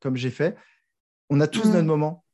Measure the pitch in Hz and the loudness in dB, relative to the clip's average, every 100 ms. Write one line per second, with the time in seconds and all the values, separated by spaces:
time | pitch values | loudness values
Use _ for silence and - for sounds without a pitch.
0 | 135 127 127 - 170 - _ _ _ _ | -6 -4 -6 -4 -4 -6 _ _ _ _
1 | _ _ - 143 151 220 214 180 160 151 | _ _ -2 0 0 2 2 2 2 0
2 | 156 170 _ | -2 -6 _